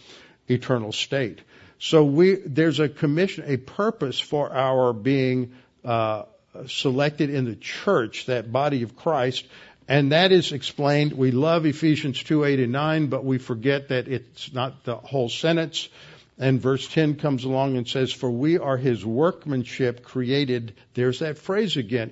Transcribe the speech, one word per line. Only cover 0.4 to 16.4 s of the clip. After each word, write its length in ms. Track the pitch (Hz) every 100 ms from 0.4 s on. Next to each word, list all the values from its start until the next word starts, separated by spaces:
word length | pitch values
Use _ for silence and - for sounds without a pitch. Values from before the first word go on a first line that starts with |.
| -
eternal 460 | 123 - 123 107
state. 480 | - - 139 120 80 - - - -
So 240 | - 160
we, 340 | 147 139 185 190
there's 360 | 180 131 165 135
a 100 | 151
commission, 540 | - 156 151 190 175 143
a 120 | 131
purpose 600 | - - 208 220 139 -
for 320 | - 147 139
our 420 | 139 131 131 123
being, 600 | 113 113 139 131 127 123 - _ _ 123
uh, 380 | 117 110 107 - _ _ - 135
selected 640 | - 143 127 147 147 147
in 160 | 139 123
the 100 | 101
church, 680 | - - - 180 113 - -
that 260 | 123 113
body 300 | 127 147 135
of 140 | 117 -
Christ, 500 | 170 151 127 127 - - - _ -
and 240 | 139 139
that 200 | 156 190
is 220 | 185 -
explained. 600 | 143 - - 143 147 147
We 160 | 131 131
love 380 | 123 156 170 156
Ephesians 560 | 143 160 151 147 123
two, 220 | - 151 143
eight 140 | 139
and 120 | 120
nine, 360 | 135 151 156 147
but 160 | 131
we 140 | 135 127
forget 520 | - 117 123 139 135
that 180 | 131 120
it's 440 | 123 - - -
not 340 | 131 131 - -
the 100 | 117
whole 340 | - 135 120
sentence. 580 | - 160 165 160 - - - - - _
And 200 | -